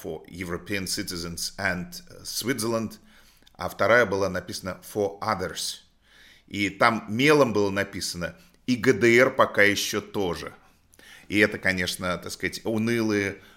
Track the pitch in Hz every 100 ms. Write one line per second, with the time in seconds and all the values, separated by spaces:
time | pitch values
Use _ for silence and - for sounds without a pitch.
0 | 90 78 - 85 90 87 - 101 90 101
1 | 92 87 85 85 - - 98 90 87 -
2 | - - - - 107 131 113 113 110 -
3 | _ _ _ _ _ - 90 - 101 120
4 | 107 98 95 90 - - 92 - - 107
5 | 98 - 104 98 87 - - - _ _
6 | _ _ - _ _ 101 98 - 120 110
7 | - 110 143 151 127 104 101 98 98 90
8 | - 87 82 - _ _ - 120 120 107
9 | 117 117 127 - 107 - 101 98 - 107
10 | - 107 92 78 73 - _ _ _ _
11 | - - - 104 104 - 98 92 90 -
12 | 92 85 - - 90 - 107 110 113 117
13 | 110 104 98 98 -